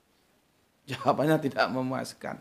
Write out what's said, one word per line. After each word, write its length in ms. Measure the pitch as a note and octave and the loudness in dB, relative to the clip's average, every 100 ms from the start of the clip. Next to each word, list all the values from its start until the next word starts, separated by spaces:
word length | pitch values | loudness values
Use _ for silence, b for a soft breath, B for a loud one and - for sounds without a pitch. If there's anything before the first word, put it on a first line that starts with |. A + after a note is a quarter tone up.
| _ _ _ _ _ _ _ _ - | _ _ _ _ _ _ _ _ -10
Jawabannya 480 | B2+ D#3 - D3 D#3 | 0 2 2 4 2
tidak 280 | C#3 A2+ G#2+ | 2 0 0
memuaskan. 640 | B2+ C3 B2+ A#2 - - - | 0 -2 -4 -6 -10 -10 -10